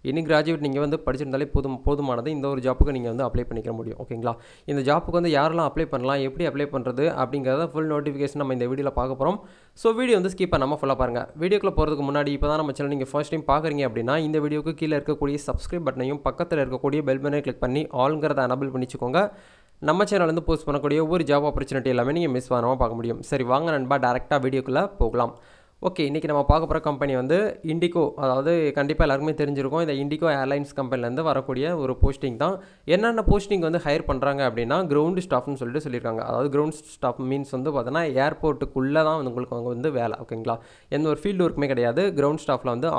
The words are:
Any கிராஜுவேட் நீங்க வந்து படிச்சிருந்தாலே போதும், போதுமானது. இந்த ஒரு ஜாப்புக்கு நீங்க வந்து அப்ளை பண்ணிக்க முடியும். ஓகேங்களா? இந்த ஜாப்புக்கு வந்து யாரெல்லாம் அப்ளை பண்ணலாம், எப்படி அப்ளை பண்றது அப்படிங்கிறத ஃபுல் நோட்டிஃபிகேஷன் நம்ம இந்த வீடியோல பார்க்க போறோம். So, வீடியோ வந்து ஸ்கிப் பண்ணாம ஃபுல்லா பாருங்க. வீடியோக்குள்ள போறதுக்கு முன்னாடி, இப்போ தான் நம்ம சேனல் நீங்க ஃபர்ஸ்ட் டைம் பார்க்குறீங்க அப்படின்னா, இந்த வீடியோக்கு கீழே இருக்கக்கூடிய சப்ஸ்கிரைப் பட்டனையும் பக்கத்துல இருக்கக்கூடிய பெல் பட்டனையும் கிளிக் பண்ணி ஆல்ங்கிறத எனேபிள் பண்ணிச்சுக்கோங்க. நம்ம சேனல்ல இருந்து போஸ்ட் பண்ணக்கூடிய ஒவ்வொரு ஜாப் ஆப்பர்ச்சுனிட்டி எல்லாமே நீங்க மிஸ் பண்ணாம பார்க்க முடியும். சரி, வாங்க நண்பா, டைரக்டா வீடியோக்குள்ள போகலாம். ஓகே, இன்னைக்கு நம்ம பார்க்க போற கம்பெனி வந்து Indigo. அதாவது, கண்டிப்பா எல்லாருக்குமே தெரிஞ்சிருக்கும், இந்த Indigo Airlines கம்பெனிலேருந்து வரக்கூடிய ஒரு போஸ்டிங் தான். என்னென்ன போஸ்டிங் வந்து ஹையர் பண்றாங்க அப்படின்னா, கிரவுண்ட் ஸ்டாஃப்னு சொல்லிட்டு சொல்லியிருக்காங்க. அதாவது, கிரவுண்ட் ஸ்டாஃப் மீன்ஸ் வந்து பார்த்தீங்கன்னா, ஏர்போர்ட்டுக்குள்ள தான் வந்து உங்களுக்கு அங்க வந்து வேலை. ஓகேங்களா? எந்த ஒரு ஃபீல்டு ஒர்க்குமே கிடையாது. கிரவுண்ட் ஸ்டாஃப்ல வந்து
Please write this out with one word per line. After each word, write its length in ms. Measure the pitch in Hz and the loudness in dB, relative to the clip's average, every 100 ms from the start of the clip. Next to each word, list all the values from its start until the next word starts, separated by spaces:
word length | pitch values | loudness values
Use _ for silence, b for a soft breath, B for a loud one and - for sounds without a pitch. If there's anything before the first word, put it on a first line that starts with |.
Any 180 | 131 151 156 | -4 -2 2
கிராஜுவேட் 380 | 151 156 160 143 | 2 2 0 0
நீங்க 140 | 135 | 0
வந்து 180 | 147 156 156 | 0 0 -2
படிச்சிருந்தாலே 420 | 131 143 135 151 | -2 -2 -2 0
போதும், 300 | 156 135 127 139 | 0 0 -2 0
போதுமானது. 400 | 143 143 120 123 | 0 0 -2 -2
இந்த 220 | 151 139 | -2 -2
ஒரு 120 | 135 | 0
ஜாப்புக்கு 360 | 127 127 143 131 | 0 4 4 2
நீங்க 100 | 120 | -4
வந்து 180 | 117 127 | -2 -2
அப்ளை 160 | 123 120 | -2 -4
பண்ணிக்க 220 | 113 117 | -6 -6
முடியும். 280 | 113 113 110 | -6 -8 -10
ஓகேங்களா? 300 | - 113 117 117 B B - | -8 -4 -4 -4 B B -4
இந்த 160 | 143 | -2
ஜாப்புக்கு 360 | 131 156 170 170 | 2 2 2 0
வந்து 120 | 175 143 | 2 4
யாரெல்லாம் 320 | 156 165 151 | 2 2 0
அப்ளை 160 | - 160 | 0 -2
பண்ணலாம், 260 | 135 127 139 135 | -2 0 0 -2
எப்படி 180 | 135 165 | -2 -2
அப்ளை 180 | 139 143 | -2 -2
பண்றது 320 | 135 123 120 156 156 | -2 -4 0 0 2
அப்படிங்கிறத 480 | 127 143 127 135 165 | -2 0 0 0 0
ஃபுல் 180 | 151 156 | -2 -2
நோட்டிஃபிகேஷன் 480 | 147 147 139 139 147 | 0 -2 -2 -2 -2
நம்ம 100 | 139 | -2
இந்த 160 | 127 123 | 0 -2
வீடியோல 200 | 135 139 135 | 0 -2 0
பார்க்க 200 | 127 135 | -2 0
போறோம். 180 | 143 208 B B B - | 0 0 B B B 0
So, 100 | 226 226 | 2 2
வீடியோ 160 | 254 214 | 4 4
வந்து 120 | 185 | 2
ஸ்கிப் 200 | 185 180 | -2 0
பண்ணாம 220 | 170 135 147 | 2 0 0
ஃபுல்லா 140 | 139 | 0
பாருங்க. 360 | 127 123 120 - 151 | 0 0 -2 -6 -4
வீடியோக்குள்ள 320 | 175 202 190 - | 0 2 2 2
போறதுக்கு 280 | 151 147 139 | 2 2 0
முன்னாடி, 180 | 143 143 143 | 0 2 4
இப்போ 120 | 147 | 4
தான் 100 | 156 | 4
நம்ம 120 | 151 135 | 0 -2
சேனல் 180 | 143 | -2
நீங்க 140 | 143 131 | -2 -2
ஃபர்ஸ்ட் 200 | 147 147 | -2 -2
டைம் 140 | 160 143 | -2 2
பார்க்குறீங்க 320 | 139 160 143 135 | 2 2 0 0
அப்படின்னா, 280 | 110 117 151 156 | 0 2 2 2
இந்த 120 | 156 | 0
வீடியோக்கு 300 | 147 151 151 | 0 0 -2
கீழே 200 | 151 156 147 | -2 0 0
இருக்கக்கூடிய 160 | 143 147 143 147 | 0 0 0 -2
சப்ஸ்கிரைப் 440 | 143 127 - 175 160 | -2 -4 -4 -4 -2
பட்டனையும் 340 | 131 127 143 139 | -2 -2 -2 -2
பக்கத்துல 360 | 127 175 160 | -2 -2 0
இருக்கக்கூடிய 380 | 131 127 143 147 139 | 0 0 0 0 0
பெல் 120 | 135 | 0
பட்டனையும் 240 | 143 143 143 | 0 -2 -2
கிளிக் 180 | 120 | -2
பண்ணி 180 | 127 135 156 135 | -2 0 -2 2
ஆல்ங்கிறத 420 | 131 156 151 170 127 | 2 2 0 2 0
எனேபிள் 260 | 127 139 | 0 -2
பண்ணிச்சுக்கோங்க. 440 | 131 127 - 123 147 208 B B B B B | -2 -4 -4 0 2 0 B B B B B
நம்ம 220 | 147 170 | 0 2
சேனல்ல 240 | 202 202 170 | 4 4 4
இருந்து 140 | 165 | 2
போஸ்ட் 260 | 156 156 - | 0 -2 0
பண்ணக்கூடிய 320 | 143 143 151 | -2 2 2
ஒவ்வொரு 240 | 156 180 | 2 0
ஜாப் 220 | 143 143 147 | 2 2 2
ஆப்பர்ச்சுனிட்டி 440 | 127 135 135 127 | -2 -2 -2 0
எல்லாமே 180 | 123 123 160 | 2 2 2
நீங்க 140 | 170 123 | 0 0
மிஸ் 160 | 123 | 0
பண்ணாம 240 | 123 117 131 | 0 2 2
பார்க்க 220 | 120 113 | 0 -2
முடியும். 200 | 117 117 | -4 -4
சரி, 220 | - 139 | -4 -2
வாங்க 260 | 120 131 165 | 2 2 2
நண்பா, 280 | 151 127 139 | 0 0 2
டைரக்டா 400 | 127 123 - 143 | 2 0 0 0
வீடியோக்குள்ள 380 | 131 131 131 131 196 - | 2 -2 0 0 0 0
போகலாம். 360 | 117 117 120 - B B B B | 2 2 0 -2 B B B B
ஓகே, 200 | 180 180 147 | -4 0 -2
இன்னைக்கு 200 | 151 156 | 0 0
நம்ம 140 | 147 | 0
பார்க்க 240 | 143 160 160 | 2 0 0
போற 100 | 156 | -2
கம்பெனி 340 | 156 139 143 | -2 -2 -2
வந்து 240 | 131 127 175 214 - 160 | 0 0 0 0 -4 -6
Indigo. 300 | 165 175 175 151 - | -2 0 2 0 0
அதாவது, 560 | 139 127 143 170 151 | 0 0 2 2 2
கண்டிப்பா 300 | 139 143 156 | 0 0 2
எல்லாருக்குமே 300 | 156 139 156 156 | 2 2 0 -2
தெரிஞ்சிருக்கும், 420 | 147 139 135 156 | -2 -2 -2 0
இந்த 100 | 165 139 | -2 -2
Indigo 260 | 143 151 165 | -2 0 0
Airlines 400 | 143 135 143 143 - | 0 0 -2 -4 -6
கம்பெனிலேருந்து 460 | 127 127 120 127 | -4 -2 -2 -2
வரக்கூடிய 540 | 160 135 135 127 151 175 | 0 0 -2 -2 -2 -2
ஒரு 200 | 131 127 | -2 2
போஸ்டிங் 340 | 139 135 135 113 | 2 2 -4 -2
தான். 180 | 160 190 B B | -2 -2 B B
என்னென்ன 400 | - 180 226 226 190 | 0 2 4 2 4
போஸ்டிங் 400 | 202 202 196 165 | 4 4 0 2
வந்து 120 | 170 | 0
ஹையர் 240 | 151 147 143 | 0 0 0
பண்றாங்க 320 | 135 135 139 131 | 0 0 2 0
அப்படின்னா, 300 | 113 117 160 180 | 0 0 0 2
கிரவுண்ட் 300 | 143 156 185 180 | 4 4 0 0
ஸ்டாஃப்னு 340 | 127 135 135 | -2 0 -6
சொல்லிட்டு 240 | 120 135 | -4 -6
சொல்லியிருக்காங்க. 400 | 143 120 120 113 - | -4 -4 -4 -4 -2
அதாவது, 200 | 117 143 | 0 0
கிரவுண்ட் 280 | 139 151 151 - | 0 0 -4 -14
ஸ்டாஃப் 280 | - 131 120 127 | -6 -4 -2 -2
மீன்ஸ் 240 | 139 139 131 | -4 -4 -4
வந்து 160 | 139 | -2
பார்த்தீங்கன்னா, 320 | 139 120 151 165 131 | -2 -2 -2 0 0
ஏர்போர்ட்டுக்குள்ள 760 | 139 147 160 143 139 135 131 151 156 | 0 0 -2 -2 -4 -2 0 2 2
தான் 80 | 160 | 2
வந்து 140 | 127 | -2
உங்களுக்கு 240 | 120 123 120 | -4 -6 -6
அங்க 100 | 120 | -4
வந்து 220 | 120 151 | -4 -2
வேலை. 260 | 131 117 107 | 0 -2 -4
ஓகேங்களா? 340 | 127 113 113 117 B B B | -8 -6 -4 -4 B B B
எந்த 200 | 143 151 | -2 0
ஒரு 120 | 147 | 0
ஃபீல்டு 240 | 202 190 165 | -2 2 2
ஒர்க்குமே 200 | 151 143 | 2 0
கிடையாது. 380 | 127 120 127 196 156 | 2 2 2 0 2
கிரவுண்ட் 260 | 139 151 | 2 0
ஸ்டாஃப்ல 300 | - 127 131 120 | -2 -2 0 -2
வந்து 140 | 160 | 0